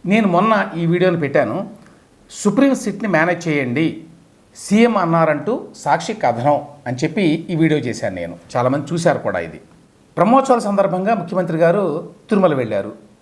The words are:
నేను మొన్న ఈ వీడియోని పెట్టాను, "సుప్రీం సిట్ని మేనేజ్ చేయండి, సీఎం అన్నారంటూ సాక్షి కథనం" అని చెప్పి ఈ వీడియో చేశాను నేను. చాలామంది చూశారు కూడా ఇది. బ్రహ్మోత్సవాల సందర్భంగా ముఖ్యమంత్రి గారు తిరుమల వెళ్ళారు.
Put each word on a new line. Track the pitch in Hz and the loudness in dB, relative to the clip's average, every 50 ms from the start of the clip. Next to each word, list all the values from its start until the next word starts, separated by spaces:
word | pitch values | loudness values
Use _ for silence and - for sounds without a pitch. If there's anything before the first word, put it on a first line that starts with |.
| - | 0
నేను | 175 196 226 220 | 2 2 2 2
మొన్న | 190 170 175 202 226 220 202 190 196 165 | 4 2 2 2 2 2 0 0 -4 -4
ఈ | 165 170 | -2 0
వీడియోని | 165 170 175 180 185 170 165 | 0 2 2 2 2 2 0
పెట్టాను, | 156 131 120 156 131 - 147 180 196 - - - - - - - _ _ _ _ _ _ | -2 0 2 0 0 0 -2 -6 -8 -10 -14 -20 -20 -20 -20 -20 _ _ _ _ _ _
"సుప్రీం | - - - 208 202 - 277 277 262 | -16 -2 -2 0 2 4 2 2 2
సిట్ని | - - 214 - - - | 0 -4 -6 -6 -6 -4
మేనేజ్ | 208 175 156 160 175 180 175 170 | -2 0 0 2 0 0 -2 -2
చేయండి, | 165 151 143 135 123 120 147 165 156 - - - - - - _ _ _ _ _ _ _ | -2 -2 -2 -2 -2 0 0 0 -2 -2 -6 -16 -20 -20 -20 _ _ _ _ _ _ _
సీఎం | - - - 196 214 233 240 220 | -16 -4 0 4 4 4 4 4
అన్నారంటూ | 202 180 165 165 165 160 156 151 143 143 208 240 - - - - | 0 0 2 2 2 2 2 0 -2 -2 -4 -4 -6 -8 -14 -20
సాక్షి | - - 151 151 - - - - | -8 -2 0 0 0 0 -6 -6
కథనం" | - - 127 117 113 120 147 147 135 - - - - - | -2 0 0 0 2 2 2 0 0 -2 -10 -20 -12 -8
అని | 123 127 | -6 -4
చెప్పి | 123 151 151 - 220 196 160 151 170 165 - | -2 -2 -2 0 0 2 2 0 0 -2 -4
ఈ | 180 | 0
వీడియో | 156 160 156 156 147 | 2 2 2 2 0
చేశాను | 131 127 113 - - 104 92 | -2 -4 -6 -4 -6 -6 -6
నేను. | 90 85 85 87 - - - - | -6 -8 -10 -10 -14 -18 -6 -4
చాలామంది | 123 123 127 139 151 - - 175 | 0 0 0 0 -2 -2 -4 -6
చూశారు | 170 170 170 139 | 0 2 0 0
కూడా | - - 110 95 90 | 0 -2 -4 -4 -4
ఇది. | 85 85 80 - - - - _ _ _ _ _ _ _ _ | -6 -8 -12 -16 -20 -20 -20 _ _ _ _ _ _ _ _
బ్రహ్మోత్సవాల | - 170 214 247 269 262 269 247 233 | 0 2 4 4 4 4 4 2 2
సందర్భంగా | - 202 202 196 - - 170 185 190 214 226 | 2 -2 0 0 2 2 0 -2 0 0 -2
ముఖ్యమంత్రి | 196 165 - 185 185 175 165 175 | -2 -2 -4 -4 -4 -2 -2 0
గారు | 160 170 165 175 208 196 170 143 165 - - - _ _ - | 2 2 4 4 2 0 -2 -4 -6 -8 -12 -20 _ _ 0
తిరుమల | 220 - 185 170 147 | 2 2 4 4 2
వెళ్ళారు. | 131 120 107 104 98 98 104 - - - _ _ _ | 0 -2 -2 -4 -4 -4 -6 -12 -16 -20 _ _ _